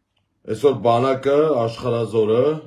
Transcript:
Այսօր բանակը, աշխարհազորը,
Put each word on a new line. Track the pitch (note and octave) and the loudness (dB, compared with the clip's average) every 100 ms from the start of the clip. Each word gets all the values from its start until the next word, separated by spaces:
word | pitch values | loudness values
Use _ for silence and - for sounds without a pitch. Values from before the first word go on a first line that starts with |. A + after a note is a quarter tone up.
| _ _ _ _ - | _ _ _ _ -10
Այսօր | A2 C#3+ B2 | -2 0 2
բանակը, | A#2 A#2 C3+ C3 C#3 C#3+ D#3 B2+ | 2 2 0 -2 0 2 2 0
աշխարհազորը, | A2+ - B2 A#2 G#2+ A2+ G#2+ A2+ C#3+ D#3 | -2 -4 -4 -4 -2 0 2 2 2 -2